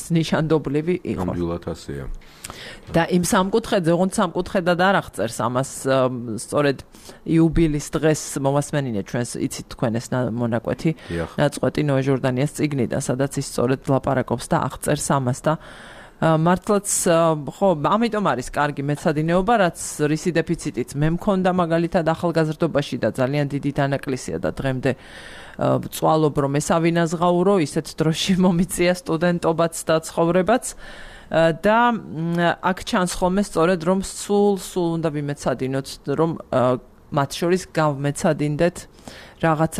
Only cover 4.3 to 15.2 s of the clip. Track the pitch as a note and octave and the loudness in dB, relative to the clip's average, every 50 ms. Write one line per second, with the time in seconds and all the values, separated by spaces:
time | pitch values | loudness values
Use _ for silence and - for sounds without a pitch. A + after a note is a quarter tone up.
4.3 | D#3+ F3 F3+ - - G3+ E3+ F3+ F3 E3 F3+ G3 G3 E3+ - - - - G2 A#2 | 0 -4 -4 -2 -2 0 2 2 2 4 4 4 4 2 0 -2 -4 -4 -4 -4
5.3 | - - A2 A#2 B2 B2+ C3+ - - - - C3+ C3 C3+ B2+ B2+ B2+ A#2+ A#2+ A#2+ | -2 -2 -2 0 0 -2 -2 -2 -6 -4 -2 2 2 4 2 2 0 -4 -6 -6
6.3 | G#2+ G2+ - - - C#3+ D3 C#3+ C3 - - - - - - - - - - - | -8 -8 -6 -2 0 2 2 2 0 -2 -6 -20 -20 -20 -20 -20 -20 -10 -2 2
7.3 | E3 E3 E3 E3 C#3+ - E3+ D#3 D3 D3 - - - D#3 C#3 D#3+ D#3 - - - | 4 4 4 4 4 4 2 2 2 -2 -4 -4 -2 2 2 2 2 2 -2 -6
8.3 | - D3 C3+ C3+ C#3 C#3+ C#3+ - - D3 C#3 B2+ A2+ G2+ F#2 - - B2 B2 - | -4 -2 0 2 2 0 0 0 -2 -2 -2 -2 -2 -4 -4 -4 -4 -4 -4 -4
9.3 | - - - - - - - - - - C#3 A#2 G#2+ A#2 - - C3+ B2+ B2 A2+ | -4 -4 -4 -4 -6 -8 -12 -14 -6 -4 -2 -2 -2 -2 -4 -4 -2 -2 -2 -2
10.3 | G#2+ A#2+ A#2+ A#2 A#2 A2+ - - - - - E3 D#3 - - - E2+ E2 - - | -2 -2 -2 -2 -2 -2 -2 -4 -4 -2 -2 -2 -2 -4 -6 -8 -6 -6 -6 -4
11.3 | - - D3 C#3+ - - - B2+ - - D3+ D3 C3+ C3+ C3 C#3 C3+ B2 A2+ C3 | -2 0 0 0 0 -2 -2 -2 0 0 0 0 0 2 2 2 0 0 0 -2
12.3 | B2+ B2 C#3 D3 - - D3 D3 D3 C3+ A#2 - - - E3 - - C3 C#3 C#3+ | 0 0 -2 -2 -2 -2 -2 0 0 0 0 0 -2 -2 -2 -2 -2 -2 -2 -2
13.3 | - D3+ C#3 - - - A#2+ B2 C3+ C3+ - - C3+ C3 - C#3 C3+ B2+ B2 - | -2 -4 -6 -4 -2 0 0 2 0 0 0 0 0 0 0 0 0 0 0 -2
14.3 | A#2 B2 - - F3 D#3 - D#3+ - - - - D3+ C#3+ - - D#3 C#3 | -4 -4 -2 -2 -2 -2 -2 -2 -6 -6 -2 -2 -2 0 0 0 0 0